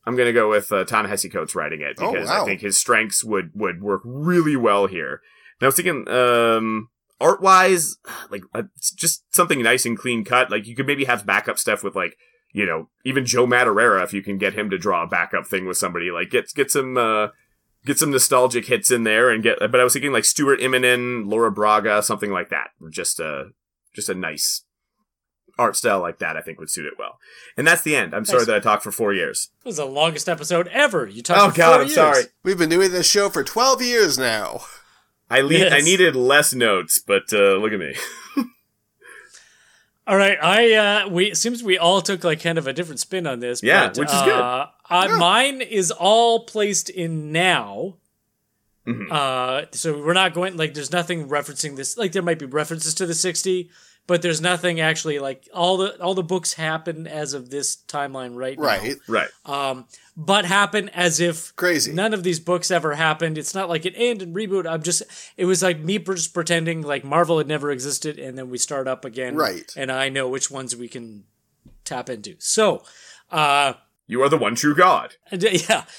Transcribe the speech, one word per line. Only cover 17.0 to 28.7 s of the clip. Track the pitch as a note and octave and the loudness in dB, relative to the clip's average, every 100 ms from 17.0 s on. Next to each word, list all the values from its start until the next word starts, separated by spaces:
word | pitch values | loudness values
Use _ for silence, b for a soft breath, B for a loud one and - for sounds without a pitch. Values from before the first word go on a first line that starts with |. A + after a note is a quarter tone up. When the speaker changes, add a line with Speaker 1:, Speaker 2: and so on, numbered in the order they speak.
| A2+ G#2+ G#2 - _ _ _ _ | 0 0 -2 -6 _ _ _ _
Speaker 1:
get | - C#3+ | -4 0
some | D#3 | 2
nostalgic | C3 - B2+ B2+ A#2+ - | 2 4 4 4 2 0
hits | A#2 - | 0 2
in | B2 | 2
there | A2+ G#2+ B2 | 2 4 4
and | A2 | 4
get, | A2+ - | 0 0
but | G#2+ B2 | 2 4
I | |
was | B2+ | 4
thinking, | C#3 C#3+ | 2 0
like, | A#2+ | 0
Stuart | - - C#3 C3+ | 0 2 2 2
Immonen, | C3 B2+ B2 B2 B2 B2 G2+ | 2 2 4 2 0 -6 -2
Laura | A2+ A2+ | 0 0
Braga, | G2+ G#2+ G#2+ G#2+ G#2 | 2 4 4 4 0
something | G#2 G#2 G#2 | 0 -2 -4
like | F#2 F2 | -4 -4
that. | D#2 - _ D#2+ | -6 -6 _ -14
Just | D#2 E2+ - | -8 -6 -4
a, | D#2 C#2+ C2+ _ _ _ _ | -6 -8 -10 _ _ _ _
just | - G#2 | -10 -6
a | |
nice | F#2 E2+ D#2 - - _ _ _ _ _ _ _ _ _ - | -6 -6 -4 -4 -4 _ _ _ _ _ _ _ _ _ -2
art | A#2 - | -2 0
style | A#2 G2 | 0 0
like | F2 D#2+ | -2 -6
that, | D#2+ D#2 | -6 -6
I | |
think, | E2 - | -10 -12
would | D#2 | -10
suit | - D2 | -8 -8
it | - | -10
well. | - - B B B B | -14 -14 B B B B
And | D#3+ | 2
that's | F3 | 2
the | D#3 C#3+ | 2 0
end. | F2+ | 0
I'm | G#2 | -4
sorry | G#2+ B2+ | 0 2
Speaker 3:
Nice. | A2+ | 2
Speaker 1:
that | G#2+ | 2
I | |
talked | A2 | 2